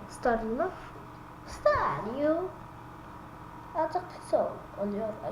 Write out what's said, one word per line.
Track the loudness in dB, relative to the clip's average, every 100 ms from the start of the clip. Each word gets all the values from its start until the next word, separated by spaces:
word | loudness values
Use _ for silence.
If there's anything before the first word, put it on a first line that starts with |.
| -4
Stadyum'u? | 2 4 4 2 2 2 0 -10 -12 -14 -14 -14 -14 -12
Stadyum. | 2 4 6 4 2 0 2 4 4 2 -6 -12 -14 -14 -14 -14 -14 -14 -14 -14 -12 -6
Azıcık | 2 2 2 -2
pis | -10 2
ol-, | 4 4 0 -10 -2
oluyor. | -2 0 -2 -2 -4